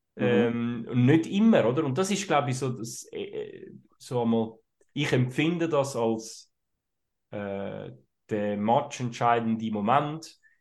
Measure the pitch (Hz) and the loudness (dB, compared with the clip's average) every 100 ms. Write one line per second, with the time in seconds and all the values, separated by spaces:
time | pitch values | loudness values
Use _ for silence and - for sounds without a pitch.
0 | _ - 123 120 120 117 120 120 - 127 | _ -4 2 4 2 0 -4 -4 -2 4
1 | 123 160 - 202 226 180 107 147 143 131 | 6 6 4 4 6 6 4 2 0 0
2 | 190 196 - 147 135 131 131 101 107 - | 0 -2 0 0 0 -2 -4 -6 -10 -14
3 | - - 98 - - - - - _ _ | -12 -10 -8 -10 -10 -14 -18 -20 _ _
4 | - 123 117 113 110 - _ _ _ 139 | -6 -2 2 2 0 -8 _ _ _ -4
5 | 143 131 127 - 156 175 165 147 131 120 | 0 2 2 0 0 0 0 0 0 0
6 | 113 113 - - - _ _ _ _ _ | 0 0 -6 -16 -20 _ _ _ _ _
7 | _ _ _ 104 101 98 98 101 98 - | _ _ _ -10 -6 -6 -8 -10 -12 -16
8 | _ _ - 107 104 101 107 127 147 - | _ _ -6 -4 -2 -2 2 2 0 -6
9 | 120 - 120 117 113 110 110 104 104 139 | -8 0 2 2 0 -2 -2 -2 2 2
10 | 147 156 - - _ _ | 2 -6 -12 -20 _ _